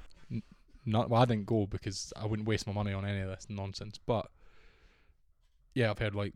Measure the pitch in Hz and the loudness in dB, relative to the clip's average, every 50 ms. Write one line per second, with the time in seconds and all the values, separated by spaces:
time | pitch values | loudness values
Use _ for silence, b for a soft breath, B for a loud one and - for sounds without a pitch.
0 | b b b b b b 123 117 - - - - - - - - - 120 107 113 | b b b b b b -8 -8 -8 -8 -20 -20 -20 -20 -20 -8 -4 0 2 2
1 | 120 - 117 113 127 120 117 107 101 95 117 110 101 98 - 95 - 107 98 - | 4 6 6 6 6 6 4 0 2 2 2 2 2 2 -2 -4 -4 -6 -6 -6
2 | - - - - 104 107 110 107 107 110 107 101 - 107 98 104 104 104 98 98 | -8 -10 -8 -6 -2 -2 -2 0 2 2 0 0 0 -2 -2 0 0 0 0 -2
3 | 98 101 101 98 95 95 95 - - - 107 98 98 95 98 - 101 107 104 - | -2 -2 0 -2 -2 -4 -4 -8 -8 -8 -6 -6 -6 -6 -6 -8 -10 -10 -12 -10
4 | - - 120 104 - - - - - - - - - - - _ - - _ _ | -2 0 0 0 0 -4 -10 -20 -20 -20 -20 -20 -20 -20 -20 _ -20 -20 _ _
5 | _ _ - _ _ _ _ _ _ _ _ _ _ _ _ 131 120 110 104 - | _ _ -20 _ _ _ _ _ _ _ _ _ _ _ _ 2 2 2 2 2
6 | 117 104 98 101 104 101 - | 0 -2 0 0 -2 -2 -4